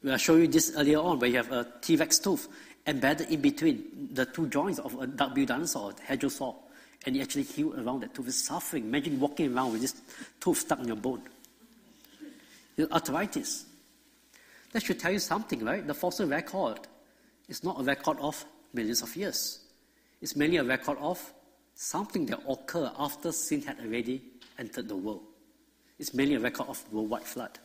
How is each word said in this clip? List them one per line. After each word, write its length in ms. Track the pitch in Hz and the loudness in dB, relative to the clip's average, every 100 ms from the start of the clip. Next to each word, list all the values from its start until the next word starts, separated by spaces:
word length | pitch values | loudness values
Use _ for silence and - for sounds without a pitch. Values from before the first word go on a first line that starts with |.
Well, 120 | 143 | 0
I 20 | 131 | 2
showed 240 | - 165 | 8 8
you 80 | 165 | 8
this 260 | 156 156 - | 6 4 2
earlier 220 | 143 151 | 4 4
on, 220 | 170 143 | 4 4
where 100 | 123 | 4
you 60 | 123 | 2
have 160 | 120 | 0
a 200 | 127 120 - | -4 -4 -8
T-Rex 380 | - 156 156 - | 4 4 6 4
tooth 300 | 196 175 - - - - | 4 0 -2 -16 -20 -8
embedded 460 | - 139 135 151 160 | -4 2 4 2 0
in 100 | 156 | 4
between 680 | 143 139 160 117 - - 135 | 4 6 2 2 -4 -10 -6
the 140 | 139 127 | -2 -2
two 220 | - 151 | 0 0
joints 320 | 143 185 151 | 2 0 -2
of 200 | 131 123 | -6 -6
a 60 | 131 | -6
duck-billed 400 | 147 139 131 131 | 0 0 2 2
dinosaur, 460 | 127 165 127 101 | 2 0 -2 -4
a 20 | 98 - 131 | -8 -4 0
hadrosaur, 400 | 139 - 131 - - - - - - | 0 -2 -8 -8 -18 -20 -20 -10 -2
and 80 | |
you 80 | 135 | -2
actually 220 | 135 143 | -2 -4
heal 340 | 135 - 151 139 | -4 -2 -2 -2
around 220 | 117 131 | -4 -4
that 120 | 117 | -6
tooth. 140 | - 123 | -8 -4
It's 180 | 131 | -2
suffering. 420 | - 170 - 156 110 | -2 -4 -4 -4 0
Imagine 340 | 139 147 135 | 0 0 2
walking 340 | 143 - 151 | 0 2 0
around 160 | 123 131 | 2 0
with 120 | 110 | 0
this 120 | 131 - - - - _ | -2 -4 -16 -18 -18 _
tooth 180 | - 143 | 0 0
stuck 220 | - 143 | 0 -2
in 80 | 120 | 0
your 80 | 110 | -2
bone. 260 | 120 120 - - - _ - - - - - - 294 - - - - - | -2 -4 -10 -20 -20 _ -20 -20 -20 -20 -20 -20 -18 -18 -20 -20 -10 -4
You 120 | 156 | 2
know, 20 | |
arthritis. 760 | 165 - 147 202 - - - - - _ _ _ _ _ - - - - | 2 2 -2 -2 -4 -4 -8 -10 -20 _ _ _ _ _ -20 -20 -20 -6
That 100 | 226 | -4
should 160 | - 180 | 0 0
tell 140 | 170 | 2
you 80 | 196 | 0
something, 440 | - 185 220 135 | 0 -2 -2 -2
right? 220 | 110 190 147 | 0 0 -2
The 80 | |
fossil 320 | 143 180 180 180 | -2 -2 0 0
record 540 | 147 151 190 143 107 - - _ _ _ _ - | 0 -2 -2 -2 -2 -12 -20 _ _ _ _ -14
is 140 | 127 | -6
not 160 | 180 156 | -4 -2
a 60 | |
record 340 | 131 139 - 139 | -2 0 0 0
of 260 | 143 - - - - | -2 -4 -12 -20 -8
millions 300 | 120 110 120 | -2 0 0
of 120 | 117 | -2
years. 460 | 170 202 - - - - _ _ _ _ _ | -4 -4 -2 -4 -8 -18 _ _ _ _ _
It's 140 | - | -6
merely 220 | 147 151 170 | 2 4 4
a 80 | |
record 340 | 127 131 - 143 | 4 0 0 -2
of 340 | 147 175 - - _ _ _ | -2 -4 -8 -20 _ _ _
something 520 | - - 165 208 196 135 | -10 -4 -4 -2 -2 -2
that 140 | - - | -2 -4
occurred 420 | 131 - 170 135 - | -4 -2 -2 -2 -2
after 340 | 143 139 170 | -4 -2 -4
sin 300 | 160 - 147 | -2 0 0
had 160 | 135 127 | -2 -8
already 420 | 113 117 117 131 - - - - | -4 -2 -2 -4 -6 -20 -20 -12
entered 300 | 113 - 110 | -10 -8 -6
the 80 | 98 | -4
world. 260 | 104 101 - - _ _ _ _ _ _ | -4 -6 -12 -20 _ _ _ _ _ _
It's 160 | - | -4
merely 200 | 123 139 | 2 4
a 60 | 135 | 4
record 280 | 120 - 123 | 2 -2 -6
of 240 | 117 - | -8 -6
worldwide 320 | 107 107 117 | -2 -2 -2
flood. 340 | - 127 110 - | -4 -8 -10 -12